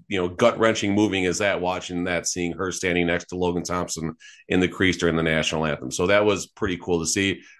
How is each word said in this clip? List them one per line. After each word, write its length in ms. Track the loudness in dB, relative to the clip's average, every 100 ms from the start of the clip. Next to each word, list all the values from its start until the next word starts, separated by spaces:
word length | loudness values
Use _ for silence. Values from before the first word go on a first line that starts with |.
| -6
you 120 | -2
know, 60 | -2
gut-wrenching 640 | 2 2 4 2 2 2
moving 300 | 2 2 2
is 160 | 0 0
that, 200 | 0 0
watching 440 | -2 -4 -6 -4
that, 240 | -2 -2 -2
seeing 240 | -4 -4
her 200 | -4 -4
standing 360 | -2 0 2 2
next 200 | 0 -4
to 60 | -2
Logan 280 | -2 -2
Thompson 500 | -4 -4 -4 -6 -8 -10 -18 -14 -2
in 100 | 2
the 80 | 2
crease 300 | 2 0 2
during 180 | 2 2
the 80 |
national 420 | 2 0 0 0 -2
anthem. 240 | -4 -6
So 160 | -2 2
that 180 | 4 4
was 220 | 0 -4
pretty 300 | -6 -6 -4
cool 220 | -2 -2
to 80 | 0
see. 340 | 0 0 -2 -8